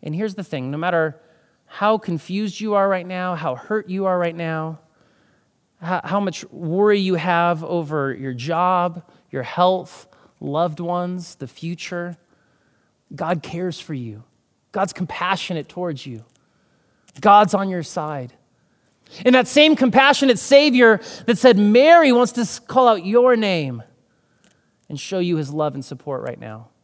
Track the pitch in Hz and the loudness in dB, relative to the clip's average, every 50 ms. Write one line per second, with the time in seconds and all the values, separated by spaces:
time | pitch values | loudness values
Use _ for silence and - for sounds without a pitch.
0 | - 147 151 170 208 220 190 196 190 - - 143 127 131 139 151 165 175 175 170 | -10 -8 -8 -6 -6 -6 -8 -10 -12 -10 -10 -8 -8 -8 -8 -6 -4 -2 0 0
1 | 160 156 147 - _ _ _ _ _ _ _ _ _ _ - - 196 208 220 214 | 0 -2 -4 -10 _ _ _ _ _ _ _ _ _ _ -10 -4 0 0 0 0
2 | - - 175 156 - - 180 196 214 208 180 - 208 220 208 202 196 196 196 185 | -2 -6 -8 -8 -6 -6 -6 -6 -6 -6 -8 -8 -6 -2 0 0 2 2 0 -2
3 | 175 180 185 185 180 185 180 160 151 156 127 123 - - 214 220 202 185 185 190 | -4 -6 -8 -6 -6 -6 -6 -6 -6 -6 -8 -8 -8 -6 -6 -6 -6 -6 -6 -4
4 | 190 190 185 180 175 170 165 165 170 165 160 160 160 160 160 156 _ _ _ _ | -2 -2 0 0 -2 -4 -4 -6 -6 -6 -6 -6 -6 -8 -10 -14 _ _ _ _
5 | _ _ _ _ _ _ _ _ _ _ _ _ _ _ _ _ 175 165 185 175 | _ _ _ _ _ _ _ _ _ _ _ _ _ _ _ _ -8 -6 -6 -6
6 | - - 175 202 202 190 160 - - - - 143 175 160 160 185 208 214 208 202 | -4 -4 -4 -2 -2 -2 -6 -8 -16 -18 -16 -10 -8 -4 0 2 2 4 4 2
7 | 196 185 185 170 156 180 175 170 170 170 175 160 160 156 170 175 165 143 151 151 | 2 0 -2 -2 0 0 0 2 2 2 0 -2 -4 -6 -4 -6 -4 -4 -4 -4
8 | 139 135 131 - 131 135 127 120 117 143 170 160 180 180 185 180 175 180 170 175 | -4 -4 -4 -6 -8 -8 -8 -8 -6 -4 -2 -2 0 0 0 0 0 -2 -4 -8
9 | - _ _ _ _ _ - 139 123 - - - 180 185 185 185 175 180 - - | -18 _ _ _ _ _ -8 -8 -8 -8 -2 0 2 2 2 0 -4 -10 -18 -20
10 | - _ _ _ _ _ _ _ - - 143 156 170 175 156 147 175 170 175 175 | -20 _ _ _ _ _ _ _ -10 -6 -2 -2 -2 -2 -4 -6 -8 -6 -4 -4
11 | 175 180 180 180 175 - - _ - 127 - - - 165 175 165 - - 185 175 | -4 -6 -8 -10 -12 -14 -16 _ -16 -16 -16 -12 -10 -10 -10 -10 -12 -10 -10 -10
12 | 175 175 170 _ _ _ _ _ _ _ _ _ _ _ _ _ _ _ _ _ | -8 -10 -12 _ _ _ _ _ _ _ _ _ _ _ _ _ _ _ _ _
13 | _ _ - 139 165 160 180 170 - - - 170 180 185 165 - - - 156 135 | _ _ -12 -8 -4 -4 -4 -4 -4 -10 -10 -8 -6 -6 -8 -10 -12 -12 -10 -10
14 | 123 117 107 107 117 _ _ _ _ _ _ _ _ _ _ - 196 190 - - | -10 -10 -14 -16 -18 _ _ _ _ _ _ _ _ _ _ -4 -2 -2 -2 -8
15 | 185 151 - - 175 180 190 180 - - 185 160 143 _ - - 180 175 151 135 | -8 -8 -6 -6 -2 -2 -2 -4 -4 -8 -8 -8 -8 _ -10 -8 -8 -8 -8 -10
16 | - 139 123 110 110 _ _ _ _ _ _ _ _ _ _ _ _ _ _ _ | -12 -14 -16 -16 -18 _ _ _ _ _ _ _ _ _ _ _ _ _ _ _
17 | _ _ _ - - 214 202 208 214 190 - 196 196 190 185 175 160 - - 180 | _ _ _ -2 4 6 6 6 6 4 2 -2 -2 -2 -4 -6 -8 -8 -8 -8
18 | 156 151 156 139 127 123 _ _ _ _ _ _ _ _ _ _ _ _ _ _ | -8 -6 -8 -8 -10 -12 _ _ _ _ _ _ _ _ _ _ _ _ _ _
19 | _ _ - - - 247 254 254 247 - - 294 302 311 311 - 262 254 185 247 | _ _ -20 -2 0 4 4 4 4 4 4 6 6 6 6 4 2 2 4 6
20 | 269 277 285 - 277 269 240 185 - - 269 277 294 302 247 247 247 226 220 196 | 6 6 4 4 4 2 2 0 2 6 6 6 6 6 4 6 6 6 6 4
21 | - - - - - - 233 - - 262 233 196 208 208 214 240 269 311 339 349 | 0 -10 -18 -14 -2 -2 -2 4 6 6 6 6 4 4 6 6 8 8 8 8
22 | 330 277 247 240 247 233 - 247 240 - - - _ _ - 247 254 240 220 196 | 8 6 4 4 2 0 0 -4 -4 -4 -6 -10 _ _ 0 4 4 4 4 2
23 | 165 185 208 240 247 254 247 233 220 202 185 170 151 135 123 117 113 _ _ _ | 0 0 2 4 4 4 4 2 2 0 0 -2 -2 -4 -6 -10 -12 _ _ _
24 | _ _ _ _ _ _ _ _ _ _ _ _ _ _ _ _ _ _ 143 139 | _ _ _ _ _ _ _ _ _ _ _ _ _ _ _ _ _ _ -14 -12
25 | - - 196 185 180 175 175 156 151 135 147 156 151 151 131 135 131 - 143 131 | -10 -6 -4 -2 -2 0 -2 -2 -4 -4 -4 -4 -4 -4 -4 -8 -12 -12 -14 -14
26 | _ - 139 127 117 127 120 - 117 113 107 110 117 _ _ _ | _ -10 -10 -8 -8 -10 -12 -12 -14 -16 -16 -16 -18 _ _ _